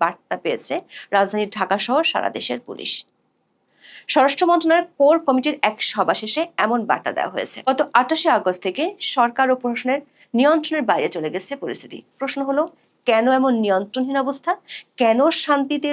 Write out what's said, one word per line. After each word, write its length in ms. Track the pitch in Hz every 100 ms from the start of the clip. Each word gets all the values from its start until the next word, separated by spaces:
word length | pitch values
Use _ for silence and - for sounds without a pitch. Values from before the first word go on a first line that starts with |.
বার্তা 340 | 170 - _ 175
পেয়েছে 380 | 160 117 - 214 - - - 202
রাজধানী 300 | 196 208 208 208
ঢাকা 220 | 185 202
সহ 180 | - 269
সারা 260 | 320 - 98 214
দেশের 220 | - 240 -
পুলিশ। 240 | - - - - _ _ _ _ _ _ _ - - -
স্বরাষ্ট্র 340 | - 269 285 349
মন্ত্রণালয়ের 380 | 339 320 330 349 _
কোর 180 | 285 330 330
কমিটির 280 | 262 220 160 208
এক 80 | 220 -
সভা 240 | - 175 -
শেষে 200 | 220 294 339 -
এমন 220 | 208 240 208
বার্তা 220 | - - 85
দেওয়া 160 | - 185
হয়েছে। 220 | 95 - 262
গত 100 | 269 302 -
আঠাশে 300 | 254 320 339 233
আগস্ট 240 | 185 180
থেকে 200 | 196 185 330 403 - -
সরকার 300 | 240 240 262
ও 20 | 254
প্রশাসনের 440 | 247 233 254 277 294 _ _
নিয়ন্ত্রণের 500 | 233 277 320 311 311 214
বাইরে 180 | 170 160
চলে 200 | 175 156
গেছে 180 | 170 - 277
পরিস্থিতি। 420 | - - 123 - - _
প্রশ্ন 240 | 269 269 269
হলো, 140 | 277 339 _ _ _ -
কেন 180 | 226 240 262
এমন 140 | 262 240
নিয়ন্ত্রণহীন 540 | 214 190 202 254 262 277
অবস্থা? 280 | 262 277 - 254 - - - -
কেন 180 | 233 226 302 -
শান্তিতে 460 | - 285 269 294 294